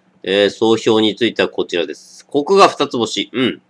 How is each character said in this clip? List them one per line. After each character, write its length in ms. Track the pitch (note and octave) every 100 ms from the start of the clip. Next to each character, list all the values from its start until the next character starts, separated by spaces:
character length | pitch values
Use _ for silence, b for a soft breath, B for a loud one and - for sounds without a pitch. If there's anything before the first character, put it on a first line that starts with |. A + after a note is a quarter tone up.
| _ _
え 240 | - G2+ G2+
ー、 20 |
総 260 | - A2+
評 240 | A2+ - A2
に 140 | A2
つ 100 | G2
い 80 | A2+
て 100 | F#2
は 60 | F2+
こ 160 | -
ち 100 | E2+ F2
ら 80 |
で 80 | D2+
す。 320 | - - -
コ 180 | - C#3+
ク 120 | C#3+
が 120 | G3 F#3
二 200 | - C#3
つ 100 | B2
星。 320 | A2 G2+ -
う 100 | A#2
ん。 200 | A#2+ D#2